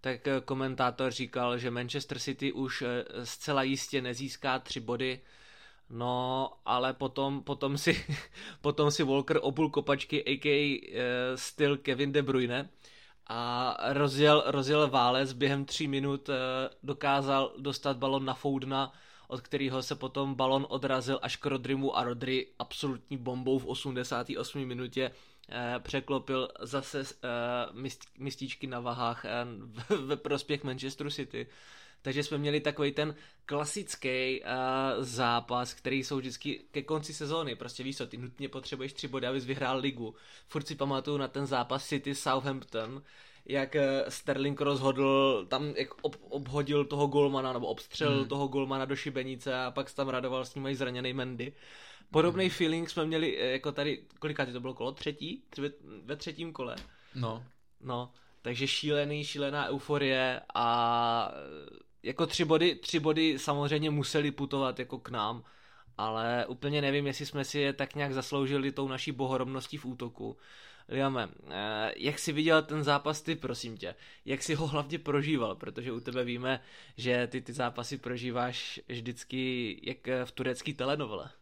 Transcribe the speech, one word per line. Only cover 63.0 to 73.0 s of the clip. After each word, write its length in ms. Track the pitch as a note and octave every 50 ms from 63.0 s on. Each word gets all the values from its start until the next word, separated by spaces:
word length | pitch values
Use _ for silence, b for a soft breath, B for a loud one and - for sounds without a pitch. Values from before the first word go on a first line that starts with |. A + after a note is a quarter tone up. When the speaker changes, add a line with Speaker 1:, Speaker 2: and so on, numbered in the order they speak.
| D3+ D#3+ D3+ D#3+ D#3+ D#3+ D3 C3
Speaker 1:
samozřejmě 500 | - - C#3+ C#3+ C#3+ C#3+ D#3 D3+ D3+ D#3
museli 420 | D3 D3 C3+ - - D#3 D3 D3
putovat 480 | C#3 - C#3+ C3+ - C#3 C3+ B2+ B2 -
jako 200 | B2+ B2 - C3
k 100 | - -
nám, 340 | A#2+ A#2 G#2 G#2+ A#2 A#2+ B B B B B B B B B B -
ale 480 | - G#2 A2 A2 A2+ A2+ A#2 A#2+ B2 A#2+
úplně 360 | - B2+ B2 - C#3+ C#3+ D3
nevím, 260 | C#3+ C#3 C#3 C#3+ C#3+
jestli 180 | C#3 C3+ - D3
jsme 200 | C#3+ - D3 C3+
si 140 | - - D3
je 140 | C#3+ C#3 C#3
tak 220 | - C#3 - -
nějak 180 | D3 C#3+ C#3 C3+
zasloužili 580 | C3+ B2+ - D3 C#3 C#3 C3+ C#3+ C#3 C3+ C#3
tou 160 | C3+ - C#3
naší 240 | C3+ C3 C3+ - D#3
bohoromností 640 | C3+ B2 C3+ C3 C3+ B2+ C3 B2+ C3 C3 C3 - -
v 80 | D3 -
útoku. 520 | B2+ B2 A#2+ B2 A#2 - - A2 A2+ A#2 B B B B B B B B B B -
Liame, 400 | - C3 C3+ C#3 C3+ B2+ A2 F2+ - - - -
eh, 420 | D2+ F#2+ G#2 G#2+ A2 G#2+ A2 G#2+ -
jak 220 | - G2 C#3 C#3 -
jsi 120 | - E3+
viděl 300 | D3 D3 D#3 E3 D#3+ D#3
ten 220 | D3+ - D3 D#3 D3
zápas 380 | D3 C#3+ C#3+